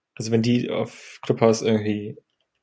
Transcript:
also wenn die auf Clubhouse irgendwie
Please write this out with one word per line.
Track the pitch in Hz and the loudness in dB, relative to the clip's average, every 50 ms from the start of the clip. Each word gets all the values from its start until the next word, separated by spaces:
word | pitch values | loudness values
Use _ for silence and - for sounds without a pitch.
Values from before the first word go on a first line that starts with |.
| _ _ _ | _ _ _
also | - 107 110 117 | -10 -4 0 0
wenn | 113 113 | 2 2
die | 120 120 123 120 - | 2 2 0 0 -2
auf | 82 87 117 117 - - - - - - - | -4 -4 -4 -6 -8 -16 -20 -20 -20 -8 -4
Clubhouse | - - - 113 113 110 110 - | -2 0 4 4 4 4 4 2
irgendwie | 117 110 107 104 107 104 104 104 107 131 - - _ _ _ _ _ _ _ | 0 0 0 0 -2 -4 -4 -6 -10 -12 -16 -20 _ _ _ _ _ _ _